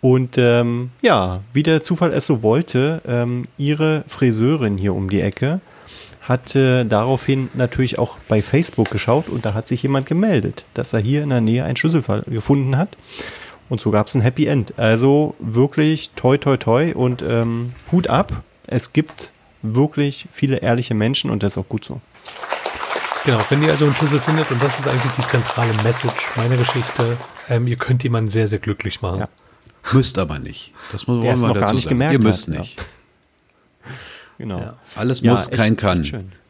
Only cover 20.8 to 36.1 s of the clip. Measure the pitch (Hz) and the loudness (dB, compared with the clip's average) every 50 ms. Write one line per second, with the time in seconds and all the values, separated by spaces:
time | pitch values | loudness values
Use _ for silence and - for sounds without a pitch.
20.8 | 120 - 120 107 104 117 139 - - 131 113 104 95 101 - - 95 _ - 110 | 0 -2 0 0 0 0 0 -2 -2 -2 -2 -2 -2 -2 -2 -4 -6 _ -6 -8
21.8 | - - - 123 - _ _ - - - - - - - - - - - - - | -6 -8 -14 -14 -14 _ _ -20 -20 -20 -16 -14 -10 -8 -8 -6 -6 -8 -8 -8
22.8 | - - - - - - - - - 143 123 113 104 - 139 143 151 160 156 139 | -8 -6 -6 -6 -6 -6 -6 -2 0 2 2 2 2 2 2 2 4 2 4 4
23.8 | 151 147 127 - 160 143 143 143 127 - 156 156 156 - 135 120 135 143 123 - | 4 2 2 2 0 2 2 0 2 2 0 0 0 0 0 0 0 0 -2 -2
24.8 | 131 139 127 127 120 - 113 - 123 - - 123 117 - - - 117 117 110 107 | -2 -2 0 0 0 -2 -2 -2 -2 0 0 0 0 0 -2 -2 0 0 0 2
25.8 | 107 113 120 - - - - - - - - 120 117 120 127 123 120 - - 127 | 2 0 0 0 -2 -4 -4 -4 -6 -6 -4 -2 0 2 2 2 2 0 0 -2
26.8 | 117 - - - 123 117 120 120 - - - - - - 127 117 120 123 117 117 | -4 -4 -2 -2 0 0 -2 -4 -8 -14 -18 -20 -6 -2 0 0 0 0 -2 -2
27.8 | - - 127 123 - 127 117 113 110 107 101 113 110 104 104 101 - 110 101 - | 0 0 0 0 2 0 0 0 0 0 2 2 2 2 0 -2 -2 -4 -6 -4
28.8 | - 98 - - - 92 90 98 107 - _ _ _ _ _ _ _ - _ _ | -4 -8 -6 -4 -6 -4 -4 -4 -6 -8 _ _ _ _ _ _ _ -20 _ _
29.8 | _ - 120 131 127 - - 95 95 78 78 71 64 - - - - - _ - | _ 2 2 4 4 4 0 -2 -4 -4 -4 -10 -10 -12 -14 -16 -18 -20 _ -20
30.8 | - - - 98 - - 123 120 113 117 127 127 120 113 101 101 95 101 113 131 | -16 -10 -8 -8 -2 -2 0 0 2 2 2 2 2 2 2 2 2 2 2 0
31.8 | 120 - 135 120 135 156 156 131 110 107 98 90 - - 82 - 87 - - - | 0 0 0 0 2 2 4 4 4 4 2 2 -2 -6 -6 -6 -6 -10 -12 -14
32.8 | - - - _ _ _ _ _ _ _ _ _ _ _ _ _ _ _ _ _ | -14 -14 -16 _ _ _ _ _ _ _ _ _ _ _ _ _ _ _ _ _
33.8 | _ - 131 127 - - - - - - _ _ - 117 98 85 - 107 - - | _ -16 -16 -16 -16 -20 -20 -20 -20 -20 _ _ -10 -8 -8 -8 -8 -10 -14 -18
34.8 | _ _ - 104 107 123 131 - - 117 120 104 92 - - 117 113 107 113 - | _ _ -10 -4 -2 -2 -2 2 4 4 4 4 2 -2 0 2 2 2 2 2
35.8 | - 101 90 87 78 71 | 2 2 2 2 0 -2